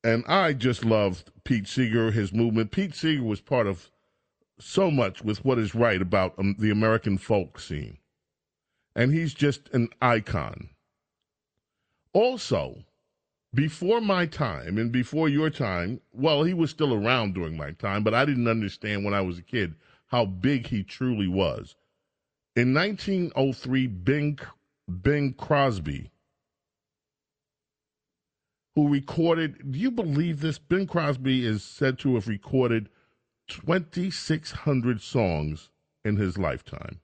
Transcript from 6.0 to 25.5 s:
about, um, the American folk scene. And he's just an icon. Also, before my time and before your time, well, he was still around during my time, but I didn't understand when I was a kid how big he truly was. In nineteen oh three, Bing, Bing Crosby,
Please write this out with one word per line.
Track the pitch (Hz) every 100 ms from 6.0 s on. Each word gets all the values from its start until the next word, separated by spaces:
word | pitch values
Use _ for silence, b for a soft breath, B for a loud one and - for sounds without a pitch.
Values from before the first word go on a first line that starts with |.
about, | 92 98 92 -
um, | 98 101
the | 107
American | 107 110 110 110 95
folk | - 104 85 -
scene. | - 76 58 - _ _ _ _ _ _ _ _ _ -
And | 123
he's | 160 165
just | - 143 - -
an | 127 117 -
icon. | 127 117 101 90 60 - - _ _ _ _ _ _ _ _ _ _ _ _ _ _
Also, | 196 240 247 - 98 65 55 - _ _ _ _ _ _
before | 123 151 - 180 233
my | 214 185 170
time | - 131 73 82 101
and | 117
before | 123 120 151 156
your | 143 156
time, | 143 117 90 87 123 _
well, | 117 147 147
he | 160
was | 180 160
still | - 151
around | 110 107 127 104
during | 90 80 80
my | 71
time, | 82 104 101
but | 107
I | 113
didn't | 143 131 117
understand | 113 101 - 107 101
when | 101
I | 101
was | 95 87
a |
kid | - 120 90 78 b b b
how | 123
big | 104 92 127 139 117
he | 110
truly | 95 - 127 110 98
was. | 92 90 60 - _ _ _ _ _ _ _ _ -
In | 123
nineteen | 139 196 196 - 190 175 -
oh | 135
three, | 123 127 131 131
Bing, | 92 90 147 147 143 - - _ _ - 90
Bing | 131 147 139
Crosby, | - -